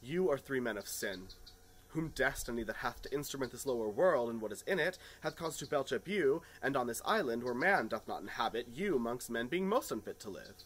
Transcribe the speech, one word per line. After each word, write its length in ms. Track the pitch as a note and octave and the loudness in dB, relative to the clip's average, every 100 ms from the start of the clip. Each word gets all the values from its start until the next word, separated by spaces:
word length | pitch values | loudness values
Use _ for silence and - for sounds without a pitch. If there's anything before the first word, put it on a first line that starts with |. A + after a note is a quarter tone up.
You 280 | A#2+ E3+ F#3 | -2 2 4
are 80 | C#3 | 2
three 220 | - C3+ | 2 0
men 180 | B2 G#2 | 0 -2
of 100 | F#2+ | -4
sin, 400 | - A2 F#2 F#2 - - - - - - | -4 -4 -4 -10 -16 -18 -20 -20 -20 -8
whom 200 | D#3+ D#3+ | -4 -4
destiny 480 | - C3 - - A#2 | 2 0 0 -4 -4
that 120 | G#2+ G#2+ | -4 -2
hath 260 | B2+ A#2 | -4 -4
to 100 | - | -4
instrument 400 | C#3 C#3 C3+ B2+ | -4 -4 -4 -4
this 140 | A#2+ C3+ | -4 -2
lower 220 | B2 A2 | 0 0
world 420 | G#2 F#3 D3+ A#2+ | 4 6 6 2
and 100 | A#2 | -2
what 100 | G#2+ | -4
is 120 | G2+ - | -6 0
in 140 | F#3+ | 2
it 160 | D#3+ F3+ - - | 2 0 -14 -6
hath 160 | D#3+ D#3 | -6 -4
caused 220 | E3 D3 | -6 -6
to 80 | C#3+ | -2
belch 260 | D3 C3+ | 0 2
up 160 | B2 D#3+ | -2 0
you, 320 | G3+ C#3+ D#3 - - | 2 4 4 -2 -4
and 120 | B2+ | 0
on 120 | C#3 A#2+ | 2 0
this 160 | A#2 | -2
island 380 | - G#3+ D3+ A#2 | 0 2 2 0
where 100 | B2 | 0
man 340 | B2 E3 F#3 A2 | 2 6 4 4
doth 220 | A2 - | -4 -4
not 140 | F#2 | -6
inhabit, 460 | F#2+ - A2+ A#2+ A#2+ | -6 0 0 0 -4
you 240 | A#2+ G3+ D3 | -2 2 2
amongst 320 | A#2 B2 - | 2 -2 -2
men 180 | A#2 B2 | -2 0
being 220 | E3 F#3+ | 0 4
most 240 | A#3 D4 | 2 2
unfit 260 | A#2+ G2+ F2+ | -6 -6 -10
to 100 | A2 | -10
live. 240 | E2+ - G2+ | -12 -12 -18